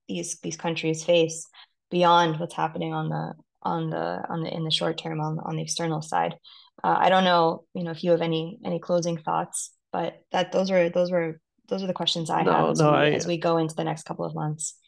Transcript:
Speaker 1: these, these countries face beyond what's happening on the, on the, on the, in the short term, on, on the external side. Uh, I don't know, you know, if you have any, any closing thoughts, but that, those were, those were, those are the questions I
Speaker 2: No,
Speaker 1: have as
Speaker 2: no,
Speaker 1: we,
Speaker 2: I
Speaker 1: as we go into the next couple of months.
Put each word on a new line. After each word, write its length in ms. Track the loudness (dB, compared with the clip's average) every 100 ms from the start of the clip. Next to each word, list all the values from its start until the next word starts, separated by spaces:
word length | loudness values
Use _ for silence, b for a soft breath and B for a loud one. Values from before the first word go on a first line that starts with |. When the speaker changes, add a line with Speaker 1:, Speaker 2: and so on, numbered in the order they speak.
| -10
Speaker 1:
these, 300 | -8 -8 -8
these 160 | -10 -6
countries 480 | -4 -2 -2 -2
face 420 | 4 4 4 0 -14 B B _ _
beyond 500 | 2 6 6 6 0
what's 140 | -4
happening 400 | -4 -4 -4 -4
on 160 | -4 -4
the, 240 | -4 -6 -10 _ _
on 280 | -4 -2 -2
the, 340 | -4 -4 -6 -6
on 120 | -6
the, 120 | -4
in 100 | -4
the 60 | -2
short 260 | -2 -2 -4
term, 240 | -6 -4
on, 180 | -4 -4
on 120 | -4 -6
the 60 |
external 380 | -6 -4 -2 -4
side. 360 | -2 -2 -2 -4 B B B -6
Uh, 140 | 0 2
I 120 | 4
don't 140 | 6
know, 400 | 6 4 4 0 -6
you 100 | -8
know, 60 | -6
if 120 | -2
you 100 | 2
have 100 | 2
any, 360 | 2 0 -4 -8
any 140 | -6 -6
closing 400 | -2 0 0 -4
thoughts, 540 | -2 -2 -2 -6 -10 _ _
but 300 | -6 -6 -8 _
that, 200 | -2 0
those 180 | 0 2
were, 180 | 4 4
those 220 | 2 2
were, 300 | 0 -2 -6 _ _ _
those 160 | -4
are 20 | -4
the 80 |
questions 360 | -4 -2 -2 -2
I 120 | 2
Speaker 2:
No, 100 | 4
Speaker 1:
have 180 | 4 4
as 100 | 4
Speaker 2:
no, 100 | 6
Speaker 1:
we, 60 | 6
Speaker 2:
I 140 | 4
Speaker 1:
as 180 | 2 0
we 80 | -2
go 220 | 0 0
into 180 | 0 -2
the 80 |
next 180 | -4 -6
couple 220 | -8 -8
of 100 | -6
months. 400 | -4 -4 -4 -8 -12